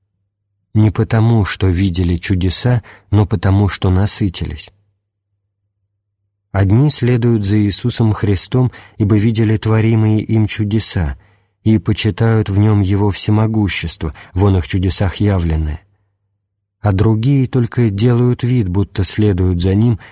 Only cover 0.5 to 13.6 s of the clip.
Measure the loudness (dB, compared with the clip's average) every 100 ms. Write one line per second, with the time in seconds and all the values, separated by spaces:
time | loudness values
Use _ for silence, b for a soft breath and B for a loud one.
0.5 | _ _ 2 2 2 0 0 2 2 0
1.5 | -2 0 0 0 0 -2 -2 -2 -2 -2
2.5 | -2 -2 -2 B B B 0 2 0 0
3.5 | 2 0 0 0 0 0 -2 -4 -4 -8
4.5 | -10 -14 _ _ _ _ _ _ _ _
5.5 | _ _ _ _ _ _ _ _ _ _
6.5 | -2 2 4 2 0 0 0 2 0 0
7.5 | 0 0 -2 -4 0 0 0 0 -2 -2
8.5 | 0 0 B B -4 0 2 2 0 0
9.5 | 0 0 0 2 2 2 0 0 0 0
10.5 | -2 -2 -2 -2 -4 -4 -6 b b b
11.5 | _ 0 0 0 -2 -2 0 0 0 0
12.5 | 2 2 2 2 0 0 -2 0 0 0
13.5 | 0